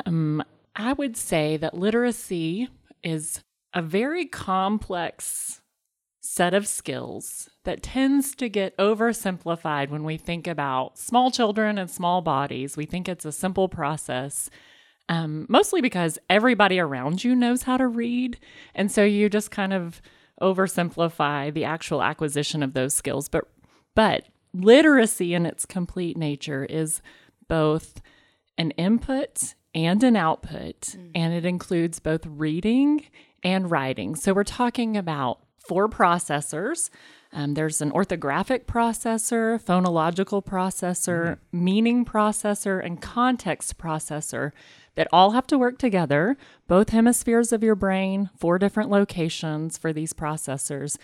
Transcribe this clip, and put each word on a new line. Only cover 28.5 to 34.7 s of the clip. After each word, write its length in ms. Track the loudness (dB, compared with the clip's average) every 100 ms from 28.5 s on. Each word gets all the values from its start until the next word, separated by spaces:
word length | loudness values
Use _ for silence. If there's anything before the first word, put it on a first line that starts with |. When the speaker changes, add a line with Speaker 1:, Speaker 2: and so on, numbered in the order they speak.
| -6
Speaker 1:
an 160 | -4
input 800 | 0 2 2 0 -4 -4 -6 -8 -10 _
and 280 | -2 2 4
an 140 | 4 4
output, 640 | 2 -2 -6 -12 -12 -12
Speaker 2:
Mm. 300 | -14 -14 -8
Speaker 1:
and 200 | -2 -2
it 100 | 0
includes 560 | -2 -4 -2 -2 -2 -4
both 260 | -4 -4 -6
reading 800 | -6 -4 0 2 4 4 2 -2 -18 _ _
and 260 | -2 0 0
writing. 460 | 0 0 -4 -6 -2
So 160 | 0
we're 80 | 2
talking 520 | 0 0 -2